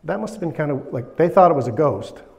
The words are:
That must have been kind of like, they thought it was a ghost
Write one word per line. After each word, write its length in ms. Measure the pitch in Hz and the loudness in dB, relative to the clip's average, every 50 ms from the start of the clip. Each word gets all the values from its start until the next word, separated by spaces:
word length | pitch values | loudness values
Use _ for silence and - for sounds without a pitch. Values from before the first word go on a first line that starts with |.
| _ | _
That 160 | 156 185 208 | -6 -6 -6
must 140 | 220 202 - | -6 -8 -8
have 80 | - | -8
been 100 | - 165 | -8 -8
kind 200 | 147 - 156 147 | -4 -4 -4 -2
of 200 | 143 135 139 - | -2 -4 -6 -6
like, 240 | - 135 131 - - | -8 -8 -8 -8 -2
they 140 | - 160 175 | 0 0 2
thought 200 | 170 196 185 175 | 6 6 6 6
it 40 | 165 | 6
was 120 | 143 123 123 | 2 0 -4
a 40 | |
ghost 500 | 110 107 156 143 110 98 98 - - - - - - | 0 0 0 0 0 -2 -8 -12 -16 -20 -20 -20 -20